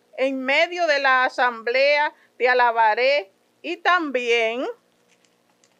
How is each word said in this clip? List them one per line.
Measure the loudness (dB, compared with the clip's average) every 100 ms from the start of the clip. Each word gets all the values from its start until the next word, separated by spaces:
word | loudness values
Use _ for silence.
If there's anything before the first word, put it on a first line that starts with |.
| _ -6
en | -4 -4
medio | -2 0 0 -2 -2
de | 0
la | 2 2
asamblea | 0 0 -2 -2 -4 0 2 2 -2 -6 _ -4
te | 0
alabaré", | 2 2 4 2 2 0 0 -4 _ _ _
y | -12 -4
también | 0 0 0 -4 -2 0 0 -4 -8 -10 _ _ _ _ _ _ _ _ _